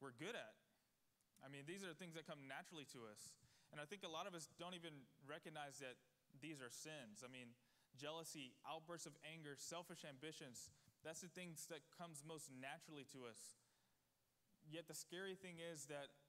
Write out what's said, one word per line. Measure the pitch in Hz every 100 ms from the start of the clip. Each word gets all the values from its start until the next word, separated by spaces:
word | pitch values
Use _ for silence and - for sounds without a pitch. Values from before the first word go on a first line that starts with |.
we're | 135 120
good | 175
at. | 226 113 - - - - - - - - -
I | 135
mean, | 139 139
these | 196
are | 190
the | 151
things | 180 160
that |
come | 156 147 135
naturally | 139 185 165 131 131
to |
us. | 110 107 - - - - -
And | 151
I |
think | 147 202 180
a |
lot | 160
of | 190
us | 175 147 -
don't | 175
even | 180 165 147 123 - 139
recognize | 156 170 156 143 131
that | 131 120 - - - 139
these | 147 147
are | 123
sins. | - 156 151 113 104
I | 127
mean, | 127 120 117 - - - 127
jealousy, | 147 160 160 160 127 -
outbursts | 127 160 160 170
of | 160 147
anger, | 151 165 147 135
selfish | - 170 175 170
ambitions, | 156 131 156 156 147 117 - - - -
that's | 156 160
the | 180
things | 185 180 156 -
that | 160 -
comes | - 170 147
most | 151 160 -
naturally | 131 135 160 - 151 123
to | 135 120
us. | 110 - - - - - - - - - - - -
Yet | 151 160 165
the | 147
scary | - 175 190 185
thing | 185 170
is | 170 156 139
that | 143 139 -